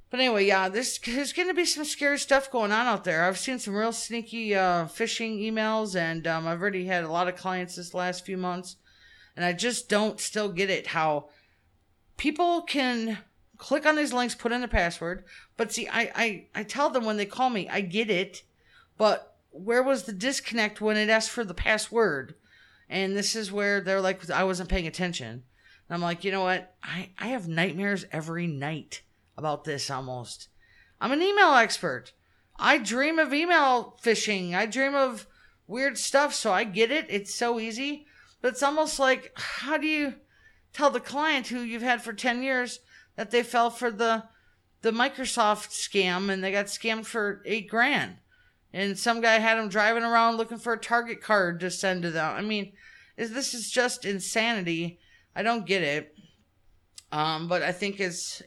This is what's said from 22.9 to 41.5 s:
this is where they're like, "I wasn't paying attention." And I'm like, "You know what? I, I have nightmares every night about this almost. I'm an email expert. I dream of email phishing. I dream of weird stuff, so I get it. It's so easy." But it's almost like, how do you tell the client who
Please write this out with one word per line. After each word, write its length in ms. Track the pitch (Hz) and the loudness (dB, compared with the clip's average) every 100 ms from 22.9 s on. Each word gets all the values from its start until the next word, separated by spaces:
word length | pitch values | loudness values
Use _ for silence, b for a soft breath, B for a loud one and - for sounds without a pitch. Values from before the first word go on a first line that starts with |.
| 185 190 202 | -2 0 0
this 200 | 196 226 | 0 -2
is 160 | 202 | -4
where 280 | 202 202 202 | -2 2 0
they're 220 | 180 190 | 2 2
like, 280 | 185 190 165 | 2 -2 -2
"I 140 | 147 | 0
wasn't 260 | 190 185 180 | 2 0 -2
paying 180 | 190 165 | -2 -2
attention." 400 | 165 180 170 117 | -2 -4 -4 -8
And 160 | 120 - b b b b | -12 -16 b b b b
I'm 120 | 170 | -4
like, 240 | 170 170 196 | -2 -2 -2
"You 60 | |
know 120 | 190 | 0
what? 320 | 185 185 180 _ | 0 0 -4 _
I, 280 | - 165 - - | -10 -8 -8 -10
I 100 | 214 | -6
have 200 | 254 170 | -6 -4
nightmares 580 | 160 185 156 202 196 - | 0 0 0 -2 -2 -4
every 360 | 156 156 165 175 | -8 -6 -4 -4
night 540 | 143 143 160 - - _ _ _ - | -4 -4 -6 -10 -16 _ _ _ -8
about 260 | 151 147 | -4 -4
this 260 | 156 143 - | -4 -6 -4
almost. 600 | 135 131 127 113 - - b b b b b | -6 -6 -10 -10 -14 -16 b b b b b
I'm 120 | 226 | 0
an 100 | 285 | 2
email 320 | 381 403 359 | 2 6 8
expert. 600 | 262 220 - 165 127 - _ _ _ _ - | 8 6 2 -4 -4 -10 _ _ _ _ -2
I 200 | 220 294 | 4 4
dream 420 | 202 240 285 320 | 2 0 0 2
of 140 | 294 | 2
email 640 | 285 349 330 277 247 - - | 2 4 4 6 2 0 -4
phishing. 500 | 233 214 - 196 180 | 0 2 2 -2 -2
I 120 | 180 220 | -2 -2
dream 300 | 240 269 285 | 0 0 2
of 300 | 262 226 - b b b - | 0 -2 -14 b b b -10
weird 300 | 233 269 226 | -2 -2 -2
stuff, 360 | - 277 294 | 2 4 4
so 180 | - 220 | 0 2
I 120 | 185 | 2
get 280 | 226 185 233 | 0 2 2
it. 140 | 302 - | 2 0
It's 240 | 202 196 | -4 -4
so 260 | - 240 233 | -2 0 0
easy." 480 | 220 220 277 294 b b b b | -2 -6 -6 -6 b b b b
But 120 | 247 | -4
it's 100 | 247 | 2
almost 360 | 285 302 302 285 | 0 2 0 2
like, 320 | 262 254 - - | 4 2 -2 -10
how 420 | - - 254 311 | -8 -6 -2 0
do 100 | 311 | 0
you 280 | 311 285 - b b b b b | 0 0 -4 b b b b b
tell 160 | - 285 | 2 2
the 100 | 233 | 2
client 480 | - 269 311 277 | -4 -2 0 0
who 140 | 220 | -2